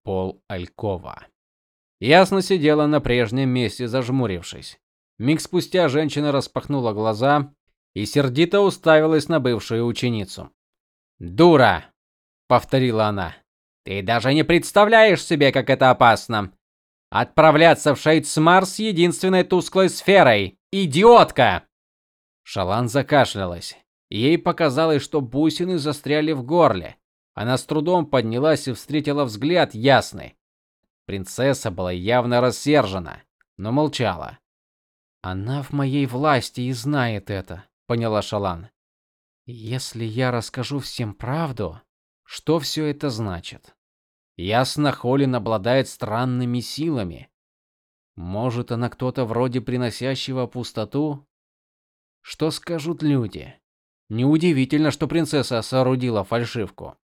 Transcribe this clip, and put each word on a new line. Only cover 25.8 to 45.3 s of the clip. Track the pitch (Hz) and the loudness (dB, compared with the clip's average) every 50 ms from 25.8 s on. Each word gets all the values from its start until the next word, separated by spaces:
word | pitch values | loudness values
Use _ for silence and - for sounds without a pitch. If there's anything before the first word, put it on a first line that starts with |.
| 139 151 139 143 - 135 147 151 151 156 156 | -4 -4 -6 -6 -4 -2 -2 0 0 -2 -2
в | 135 120 | -4 -4
горле. | 123 165 175 160 131 104 90 80 - - _ _ _ _ _ _ _ _ | -2 2 4 4 4 4 0 -4 -10 -16 _ _ _ _ _ _ _ _
Она | 98 104 120 131 | -6 -2 -2 -2
с | 127 - | -2 -2
трудом | - 151 156 151 170 180 175 151 | -4 -4 -2 0 0 0 0 0
поднялась | 151 139 127 113 110 113 123 143 160 151 - - 135 | 0 0 0 0 0 -2 0 2 2 2 0 -2 -6
и | 117 | -10
встретила | - - - 139 151 139 147 143 147 143 | -10 -8 -6 -4 -4 -2 -2 -2 -2 -2
взгляд | 120 107 104 127 151 175 175 147 - - | -4 -4 -4 -2 0 0 0 0 0 -2
Ясны. | 107 117 135 131 113 98 - - 87 - - - _ _ _ _ _ _ _ _ _ _ _ _ _ _ | 0 2 4 4 4 4 0 -6 -16 -16 -18 -20 _ _ _ _ _ _ _ _ _ _ _ _ _ _
Принцесса | - 98 98 92 - - - 127 139 131 - - 110 | -10 -10 -10 -10 -10 -6 -2 -2 0 0 -2 -4 -8
была | 87 92 92 90 90 | -6 -6 -6 -6 -6
явно | 90 90 107 120 127 120 120 120 123 | -4 -2 0 0 0 0 0 0 2
рассержена, | 123 127 110 - - 139 151 143 117 95 95 92 85 67 - - _ _ _ _ _ _ _ | 2 0 0 -2 0 2 2 2 2 0 -4 -8 -8 -10 -14 -18 _ _ _ _ _ _ _
но | - 95 110 123 | -10 -6 -4 -2
молчала. | 147 156 147 147 - 120 101 87 78 - - - - _ _ _ _ _ _ _ _ _ _ _ _ _ _ _ _ - | 0 0 -2 -2 -2 -2 -2 -2 -4 -8 -14 -16 -20 _ _ _ _ _ _ _ _ _ _ _ _ _ _ _ _ -10
"Она | 92 92 95 101 117 135 147 131 | -10 -8 -8 -6 -6 -6 -8 -8
в | - 147 | -6 -4
моей | 143 139 135 135 143 139 | -4 -2 -2 0 -2 -2
власти | 127 120 127 151 156 143 120 - - - 127 123 | -2 -2 -2 0 2 2 0 -2 -4 -8 -8 -6
и | 127 131 | -6 -6
знает | 117 117 143 147 139 123 117 107 101 - - | -6 -4 -4 -2 -2 -2 -2 -4 -6 -8 -8
это", | 104 95 90 - 87 92 - _ _ _ _ - 120 | -8 -8 -8 -10 -16 -18 -18 _ _ _ _ -6 -4
поняла | 117 117 113 107 104 98 | -2 -2 0 -2 -2 -2
Шалан. | - 110 104 101 95 87 85 92 - _ _ _ _ _ _ _ _ _ _ _ _ _ _ _ | -2 -4 -4 -4 -4 -4 -6 -10 -18 _ _ _ _ _ _ _ _ _ _ _ _ _ _ _
"Если | 127 123 117 110 110 127 131 - - - 113 117 | -20 -18 -14 -10 -8 -8 -8 -8 -10 -10 -8 -8
я | 113 107 123 131 127 | -6 -4 -2 -2 -2
расскажу | 123 131 127 - - 131 120 - 143 139 | -2 -4 -6 -8 -8 -10 -8 -6 -6 -8
всем | 135 - - - 120 104 98 | -8 -8 -8 -8 -8 -8 -8
правду", | - - 120 139 165 170 147 - - 101 82 82 107 _ _ _ _ _ _ _ _ _ - - | -10 -8 -6 -6 -4 -6 -6 -6 -6 -8 -8 -10 -12 _ _ _ _ _ _ _ _ _ -20 -20
что | - - - 156 165 | -8 -4 -2 -2 -2
всё | 135 - - 156 156 | -2 -4 -6 -4 -4
это | 151 143 147 151 143 | -4 -4 -4 -6 -6
значит? | 120 110 113 101 87 82 - - - - _ _ _ _ _ _ _ _ _ _ _ _ _ _ _ - | -6 -6 -6 -6 -6 -8 -10 -14 -18 -20 _ _ _ _ _ _ _ _ _ _ _ _ _ _ _ -10
Ясно, | 87 95 107 123 131 - - 147 147 139 | -4 -2 0 0 0 0 -2 -2 -2 -2
Холин | - - - 120 131 139 139 131 | -2 -2 -2 -2 0 0 0 0